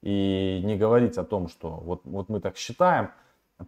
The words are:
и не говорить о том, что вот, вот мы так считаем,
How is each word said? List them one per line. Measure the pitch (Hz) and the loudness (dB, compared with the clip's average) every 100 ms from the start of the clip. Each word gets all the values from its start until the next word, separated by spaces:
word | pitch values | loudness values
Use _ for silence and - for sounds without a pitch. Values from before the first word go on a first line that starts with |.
и | - 101 98 95 95 92 | -2 0 2 2 0 -2
не | 98 101 | -2 2
говорить | 110 120 120 98 | 4 6 4 0
о | |
том, | 87 101 87 | -4 -4 -4
что | - 82 | -8 -12
вот, | 80 82 90 | -10 -8 -8
вот | 65 95 95 | -6 -8 -6
мы | 104 | -6
так | 95 - | -6 -8
считаем, | - - 180 151 98 - _ _ _ _ | -10 2 4 4 0 -8 _ _ _ _